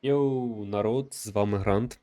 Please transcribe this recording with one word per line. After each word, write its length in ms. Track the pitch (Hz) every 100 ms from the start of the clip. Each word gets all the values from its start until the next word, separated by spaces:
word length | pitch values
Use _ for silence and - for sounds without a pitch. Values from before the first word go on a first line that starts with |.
Йоу, 600 | 131 143 139 131 123 110 101
народ, 480 | 104 107 127 135
з 140 | - 110
вами 300 | 101 104 101
Грант. 420 | 98 101 120 -